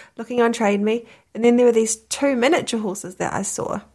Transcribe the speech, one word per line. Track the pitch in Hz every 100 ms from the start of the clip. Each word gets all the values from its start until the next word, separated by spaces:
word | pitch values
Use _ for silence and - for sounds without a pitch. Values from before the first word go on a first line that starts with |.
| - -
looking | 226 247
on | 233
Trade | 226 214 202
Me, | 208 233 - - _
and | -
then | 233 240
there | 240
were |
these | 226 220 -
two | - - 277
miniature | 254 247 330 - 226
horses | 214 196 - 185
that | 175
I | -
saw, | 196 - - 196 -